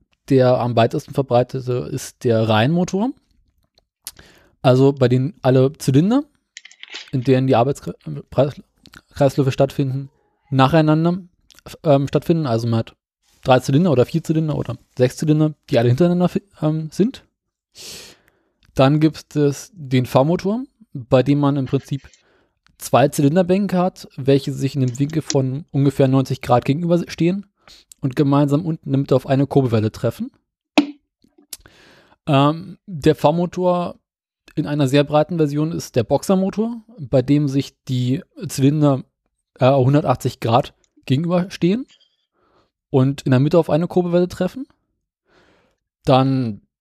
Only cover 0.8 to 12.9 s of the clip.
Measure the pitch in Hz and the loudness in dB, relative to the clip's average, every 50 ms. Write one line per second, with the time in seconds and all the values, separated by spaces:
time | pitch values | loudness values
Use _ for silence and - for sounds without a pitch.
0.8 | 113 123 - 151 - - 139 - 135 - 120 120 127 - - 131 123 127 123 127 | 0 0 0 -4 -10 -6 -6 -6 -2 0 0 0 0 -2 -6 -10 -8 -6 -6 -6
1.8 | - - - 135 - - - _ - 123 113 110 110 107 107 107 113 135 170 175 | -6 -8 -10 -10 -10 -14 -12 _ -2 0 0 0 0 0 2 2 2 0 0 -2
2.8 | 180 180 - 190 214 262 - _ _ _ _ _ _ _ _ _ _ _ _ _ | -2 -2 -4 -4 -4 -4 -6 _ _ _ _ _ _ _ _ _ _ _ _ _
3.8 | _ _ _ _ _ - - - - - _ _ _ _ _ _ - 127 127 131 | _ _ _ _ _ -20 -20 -20 -20 -20 _ _ _ _ _ _ 2 2 4 6
4.8 | 135 139 143 135 127 120 123 127 127 147 - _ - 131 127 131 131 139 - - | 4 4 4 2 2 2 2 0 0 -2 -6 _ 0 2 4 4 2 2 -2 -4
5.8 | - - 127 139 170 202 240 277 302 - _ _ _ _ _ - - - _ _ | -2 0 2 2 2 2 0 0 -2 -4 _ _ _ _ _ -20 -20 -20 _ _
6.8 | - - - - - - - 131 123 135 127 127 131 131 123 113 120 139 139 - | -20 -20 -20 -20 -12 -8 -6 -2 0 2 2 2 4 2 2 2 2 0 -2 -6
7.8 | - 165 - _ - 160 151 143 - _ - - 135 151 - - - _ _ _ | -10 -14 -14 _ -14 -14 -14 -14 -16 _ -2 0 0 0 -2 -8 -18 _ _ _
8.8 | _ _ - - - _ _ - 143 135 - 151 135 131 123 - 139 135 - - | _ _ -20 -20 -20 _ _ 0 0 0 2 0 0 0 0 0 0 0 -2 -4
9.8 | 143 135 131 139 139 139 _ _ _ _ _ _ _ _ 135 131 131 127 143 160 | -4 -4 -6 -8 -10 -12 _ _ _ _ _ _ _ _ 2 2 2 4 4 4
10.8 | 156 151 156 160 160 170 180 190 175 - _ _ _ _ _ _ - - - - | 4 4 2 2 2 0 -2 -4 -8 -14 _ _ _ _ _ _ -20 -20 -16 -4
11.8 | - 165 139 139 143 131 - 147 - - 170 165 156 131 113 113 117 120 113 113 | 0 2 2 2 2 0 -2 -2 0 0 -2 -2 -2 -2 -2 -2 -2 -2 -2 -2
12.8 | 113 - | -4 -6